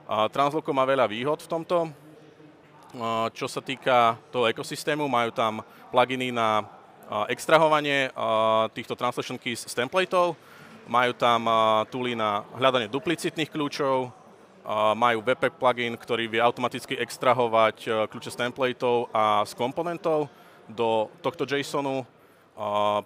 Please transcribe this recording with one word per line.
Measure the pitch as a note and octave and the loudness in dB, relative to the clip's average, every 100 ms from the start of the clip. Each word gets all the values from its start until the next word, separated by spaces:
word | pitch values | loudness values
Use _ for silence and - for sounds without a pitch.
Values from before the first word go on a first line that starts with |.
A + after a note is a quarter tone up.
| - | -4
A | G#2+ G#2+ | 0 0
Transloco | C#3 C#3+ D3+ - | 2 0 0 -2
má | C3 | 0
veľa | C3 C3+ A2 | 2 2 2
výhod | A2 C3+ D#3 - | 0 -4 -4 -4
v | |
tomto. | E3 D#3+ F3 D#3+ C#3 - - - - - - - - - B2+ | -8 -2 -2 -2 -8 -20 -20 -20 -20 -20 -20 -20 -20 -18 -8
A | A2+ A2+ A2+ - | -4 -2 -2 -4
čo | C3+ | -8
sa | C#3+ | -8
týka | C3+ C3 C3+ B2 A#2 A#2 - | -8 -4 4 6 6 2 -6
toho | B2 A#2 | 0 0
ekosystému, | A2+ C3+ D3+ - D3+ C#3+ | 0 -6 -6 -4 -2 0
majú | A#2+ A#2 A#2+ | 0 0 0
tam | A2+ G#2+ - - - | -2 -2 -12 -20 -2
pluginy | B2+ B2 C3 B2+ | 2 2 0 -4
na, | A#2+ A2 G#2+ G2+ - - - - | 0 2 0 -2 -14 -20 -20 -8
a, | G#2+ G#2+ | -6 -4
extrahovanie, | B2 - D#3+ D#3+ D3+ D3 C#3 C3 | -4 4 6 6 4 2 0 -2
a, | - A2+ A2 A2 A2 A2 | -4 -2 2 2 2 0
týchto | - A2 A#2+ | -4 -8 -4
translation | B2 C3+ - B2+ | -4 -4 -8 -6
keys | B2+ A2+ - | -6 -8 -8
z | - | -6
templateov, | B2+ F#3 F3+ F#3 F3 D#3 - - - - - | -2 -2 0 0 0 -2 -14 -20 -20 -20 -2
majú | A#2 B2 | 2 2
tam, | A#2+ B2 A#2 | 2 2 2
a, | A2+ A2+ A2 A2 G#2+ | 2 4 4 2 0
tooly | B2+ B2 A#2 | -4 -4 -2
na | G#2+ G#2 - A#2+ | -2 -2 -4 0
hľadanie | C3 B2+ G#2 | 2 2 0
duplicitných | C#3 E3+ D#3+ F3 E3 D3 | -4 -4 -4 -4 -4 -6
kľúčov, | D#3+ C#3+ - C#3 C3 B2 - - - - - | -4 -4 -2 0 0 -4 -12 -20 -20 -20 -18
a, | - G#2+ G#2+ G#2+ | -6 0 2 2
majú | A#2+ A2+ G#2+ | 2 2 0
Webpack | B2+ C3 - | 0 -2 0
plugin, | B2+ A#2+ A#2+ A#2 | 0 0 -4 -6
ktorý | - A#2 A2+ | -4 -2 0
vie | A2+ | 2
automaticky | A#2+ A#2+ B2 B2+ - B2+ | 2 2 -4 -6 -8 -6
extrahovať, | A#2+ - C3 A#2+ A#2+ A2+ A2 - | -6 -2 2 2 2 4 2 0
a, | B2 A2 G#2+ | -4 -2 -2
kľúče | A#2+ A#2 | -6 -12
z | - B2 | -6 -6
templateov | A#2+ B2+ A#2+ B2+ A#2+ - | -2 -4 0 0 0 0
a | A2+ G#2+ G#2 | 0 2 2
z | G#2+ - | 0 -2
komponentov | B2 C#3+ F3 E3+ E3+ D#3 D3 - - - - | -4 -4 -6 -4 -2 0 -2 -10 -20 -20 -14
do | A2+ A2+ A2 G#2+ - | -2 2 2 0 -4
tohto | C3+ - | -6 -4
jsonu, | C3+ C#3+ C#3 D3 C#3 C3+ B2 _ _ _ _ - | -4 -4 -4 -4 -4 -4 -8 _ _ _ _ -8
a, | G#2 G#2 G#2 G#2 | -2 0 2 0